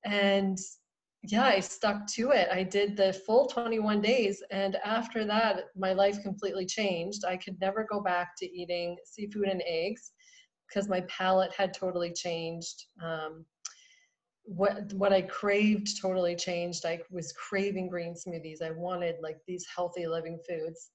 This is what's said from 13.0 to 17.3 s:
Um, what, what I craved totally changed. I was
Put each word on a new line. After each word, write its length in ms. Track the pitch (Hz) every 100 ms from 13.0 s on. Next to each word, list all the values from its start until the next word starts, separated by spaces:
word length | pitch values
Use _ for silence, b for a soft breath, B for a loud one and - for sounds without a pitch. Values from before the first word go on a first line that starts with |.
Um, 420 | 165 160 156 160 160 _ - B B B B B _ _
what, 480 | - 175 196 208 208
what 200 | 196 196
I 100 | 196
craved 760 | 185 - 202 202 214 208 - -
totally 360 | 190 185 175 175
changed. 500 | - 175 175 175 165
I 140 | 170 -
was 220 | 185 156